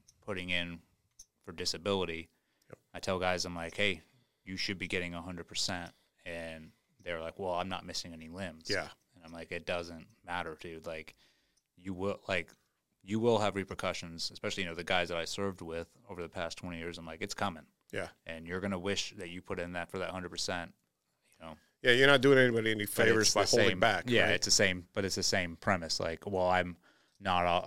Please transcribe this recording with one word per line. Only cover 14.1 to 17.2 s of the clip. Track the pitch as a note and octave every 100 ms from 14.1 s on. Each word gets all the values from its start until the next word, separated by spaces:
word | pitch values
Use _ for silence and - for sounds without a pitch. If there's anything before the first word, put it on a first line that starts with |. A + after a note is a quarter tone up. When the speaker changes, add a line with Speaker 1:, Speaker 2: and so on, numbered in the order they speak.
| E2 -
Speaker 1:
especially, | - G#2+ G2+
you | F2+
know, |
the | E2
guys | E2+ F#2 F2
that | E2+
I |
served | E2 - G2 F2+
with | E2+ E2 E2 _ -
over | F2+
the | E2+
past | F#2 E2+ -
twenty | F2+ E2+
years. | E2+ E2
I'm | E2+
like, | E2